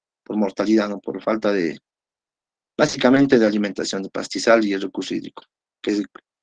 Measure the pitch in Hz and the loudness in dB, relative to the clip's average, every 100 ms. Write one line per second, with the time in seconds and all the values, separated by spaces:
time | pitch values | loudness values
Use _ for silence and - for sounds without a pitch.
0 | _ _ - 104 98 - 101 110 104 101 | _ _ -6 -2 -2 -2 2 2 2 -4
1 | - 95 - 110 107 101 82 76 _ _ | -10 -6 -4 -2 0 0 -2 -6 _ _
2 | _ _ _ _ _ _ _ - 151 - | _ _ _ _ _ _ _ -2 -2 2
3 | 123 135 139 127 107 104 101 92 87 98 | 4 4 4 4 4 2 -2 -4 -6 -8
4 | 95 - - 95 117 117 104 95 98 - | -8 -10 -10 -2 2 4 4 -2 -4 -8
5 | 95 98 - - - _ _ _ - 104 | -8 -8 -10 -16 -20 _ _ _ -4 -4
6 | - - _ _ | -4 -12 _ _